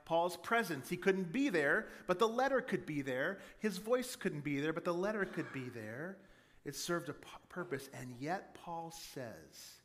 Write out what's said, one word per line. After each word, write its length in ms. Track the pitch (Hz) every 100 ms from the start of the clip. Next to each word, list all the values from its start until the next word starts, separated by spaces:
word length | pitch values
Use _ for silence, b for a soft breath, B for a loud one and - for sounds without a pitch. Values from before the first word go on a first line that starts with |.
Paul's 320 | - 165 175 175
presence. 520 | - 233 190 143 -
He 80 | 175
couldn't 360 | 190 190 175
be 160 | 202 277
there, 400 | 175 143 180 214 B -
but 120 | 180
the 100 | 226
letter 320 | 233 269 262
could 260 | - 185 -
be 160 | 147
there. 380 | 135 127 151 190 B B
His 200 | 214 185
voice 380 | 214 254 247 -
couldn't 240 | 190 151
be 200 | 143 139
there, 120 | 151
but 120 | 160
the 100 | 180
letter 300 | 175 196 214
could 280 | 185 - 143
be 160 | 135 127
there. 500 | 113 107 117 170 190 B B B B
It 100 | -
served 340 | 139 - 175 147
a 60 |
pu-, 240 | 135 - - -
purpose. 400 | 180 175 165 -
And 220 | 127 127 120
yet 360 | 143 190 -
Paul 360 | - - 170 165
says 920 | - - - 120 85 76 - - -